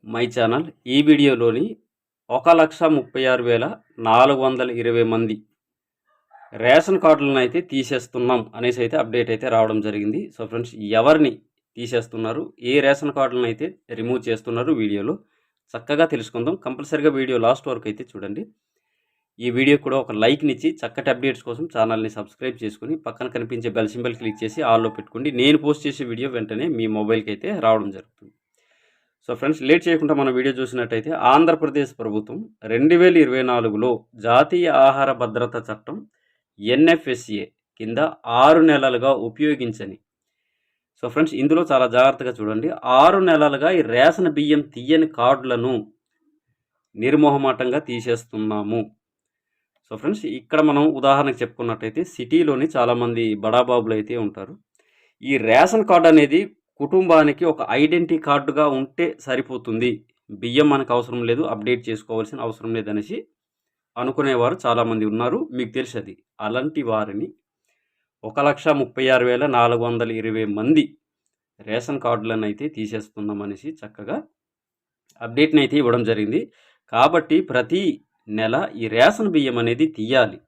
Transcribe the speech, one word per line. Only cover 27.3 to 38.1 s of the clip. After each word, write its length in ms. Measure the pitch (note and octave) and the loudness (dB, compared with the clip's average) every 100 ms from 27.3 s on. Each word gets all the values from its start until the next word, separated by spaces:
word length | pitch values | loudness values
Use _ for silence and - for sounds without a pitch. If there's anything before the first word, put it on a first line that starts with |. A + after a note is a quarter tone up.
అయితే 180 | G#2 - G3+ | -10 -8 -2
రావడం 300 | A2+ A2 G2+ | 2 2 -2
జరుగుతుంది. 420 | F#2+ - _ - _ _ _ _ _ _ _ _ _ - | -12 -20 _ -20 _ _ _ _ _ _ _ _ _ -12
So 40 | A#2+ | -6
ఫ్రెండ్స్, 240 | C#3 D#3 | -4 -2
లేట్ 220 | C3 E3+ F3 | 2 2 4
చేయకుండా 280 | D#3+ D3+ C#3+ | 0 0 0
మన 140 | C3 | 0
వీడియో 200 | B2+ C3 B2 | 0 -2 -4
చూసినట్టయితే 540 | B2+ B2 A#2 A2+ C3 D#3+ B2 | -6 -6 -4 -4 -4 0 4
ఆంధ్రప్రదేశ్ 640 | C#3 E3 D#3 D3+ C#3 C3+ | 4 4 2 0 -2 -4
ప్రభుత్వం 440 | - A2 G#2+ G#2+ C#3 A3+ _ | -6 -6 -6 -8 -14 -16 _
రెండు 320 | A2 A#2 D3 E3+ | -4 0 2 6
వేల 200 | F3+ E3+ | 6 6
ఇరవై 240 | C#3 B2+ | 4 2
నాలుగులో 460 | B2+ B2 A2+ G#2 B2 A#2 _ A2+ | 0 0 0 0 -2 -2 _ -8
జాతీయ 480 | A2 A#2+ D#3 F3+ E3+ C3+ | 2 4 4 2 2 6
ఆహార 320 | C3+ C3+ C3+ | 4 4 -2
భద్రత 420 | B2+ A#2+ A2 A#2+ A#2+ | -2 -4 -2 -4 -6
చట్టం 360 | A2+ G#2+ - F3 - _ _ _ _ _ | -10 -12 -12 -14 -16 _ _ _ _ _
ఎన్ఎఫ్ఎస్ఏ 840 | G#2 B2+ E3 E3 C#3+ B2 - G#2+ - _ _ _ | -2 4 4 4 0 -8 -8 -10 -10 _ _ _
కింద 200 | A2 A#2 D#3 | -8 -2 -4